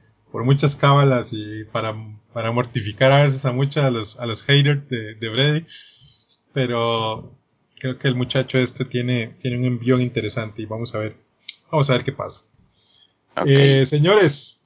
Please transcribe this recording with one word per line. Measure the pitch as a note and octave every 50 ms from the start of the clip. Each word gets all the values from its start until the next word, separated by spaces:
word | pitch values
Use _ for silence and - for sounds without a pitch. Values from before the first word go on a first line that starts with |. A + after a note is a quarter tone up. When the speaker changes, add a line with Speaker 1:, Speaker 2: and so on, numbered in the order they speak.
| _ _ _ _ _ _
Speaker 1:
por | - A2+ A#2
muchas | C3 C#3 C#3 D#3 C#3+ -
cábalas | - - C#3 C#3+ C#3+ C#3+ C#3 B2+ B2 G#2+ - A#2
y | G#2+ G#2+ G#2+ G#2+ A2 A2
para, | - - A2+ A2 A2 G#2+ G#2+ A2 G#2+ G#2+ - _ _ -
para | A#2 A2+ A2+ A#2
mortificar | A#2+ B2 - - A#2+ G#2 G2+ - - C3 C3 C#3
a | C#3+ D3
veces | C#3+ C3+ C3 -
a | C3 A#2+
muchos, | B2+ C#3+ C#3+ - D#3 C#3+
a | C3
los, | B2 A2+ G#2+ - - -
a | A#2+
los | A#2 G#2+ - -
haters | - C#3 C#3+ C#3+ C#3+ D3 C#3+ C#3+ -
de, | B2+ A#2 A2 G#2+ A2
de | G#2+ A2+ A2+
Brady. | A2 B2 C#3 D3 D3+ D#3 E3 - - - - - - _ - - - _ _ _ - - _ _ -
Pero | C#3+ B2+ A#2 A#2+ A#2 A#2 A#2 A#2 A2+ A2+ A2 A2 - - - _ _ _ _ _ _ _ _ _ -
creo | - C3 B2+ -
que | - C#3
el | B2
muchacho | B2+ B2+ B2 - C3+ C3 - - C3
este | B2+ A#2+ - - C3+
tiene, | C#3 - B2 A#2+ B2 B2+ A#2+ A2+ A#2 - _
tiene | - B2+ A#2+ A#2+
un | B2+
envión | B2+ B2 A#2 A2+ B2 C3 B2
interesante | B2 B2 A#2+ A2+ G#2+ G#2 - A#2+ A2 G#2+ G#2 - A2
y |
vamos | G#2 G#2+ A2+ A#2 - -
a | G#2+
ver, | G#2+ A2 - _ _ _ _ _ _ - - _ _ _
vamos | - D3+ C#3 C#3+
a | B2+
ver | A#2+ A2+
qué | - -
pasa. | - G#2 G2 - - _ _ _ _ _ _ _ _ _ _ _ _ _ _ _ _ _ _ -
Speaker 2:
Ok. | - -
Speaker 1:
Eh, | C#3+ C#3 C#3 C#3 C#3 C3+ C3+ C3
señores, | C3+ D3+ D3 D3+ F3 G#3 G#3+ - - - - - - - _ _